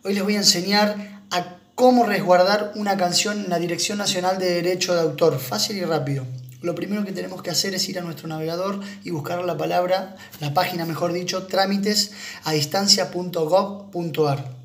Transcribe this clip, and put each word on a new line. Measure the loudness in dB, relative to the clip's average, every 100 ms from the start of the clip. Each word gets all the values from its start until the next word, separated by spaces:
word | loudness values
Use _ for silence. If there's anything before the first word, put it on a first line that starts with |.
Hoy | -2
les | -2
voy | 0 2
a |
enseñar | 2 2 2 2 2 0 -10 -16 -4
a | -4 -4 -14 _
cómo | 4 6 8 4
resguardar | 2 6 6 6 4 0 -4
una | -2 0
canción | 2 2 0 -2
en | -2
la | -2
Dirección | -2 -2 -2 -2
Nacional | -2 0 0 0
de | 0 0
Derecho | 0 0 0
de | 2
Autor. | 2 4 2 2
Fácil | -4 -4 -4 -2
y | -2
rápido. | -2 -2 -4 -6 -12 -14 -8
Lo | -6 -4
primero | -4 -4 -4
que |
tenemos | -6 -8 -8
que | -4
hacer | -2 -2
es | -2 -4
ir | -4
a |
nuestro | -8 -8 -8
navegador | -6 -4 -2 -4 -4 -8 -12 -8
y |
buscar | -6 -4 -4 -2
la | -2
palabra, | 0 2 2 0 -2 -14 -18 -8
la | 0
página, | 0 0 -2 -4
mejor | -2 -2
dicho, | -2 -4 -6 -2
trámites | 0 2 2 2 0 -2 -6 -16 -8
a | -2
distancia | 0 0 0 4 4 2
punto | -4 -4 -2 4
gov | 4 4 -6 -10
punto | -6 -4 0 2
ar. | 0 -4 -14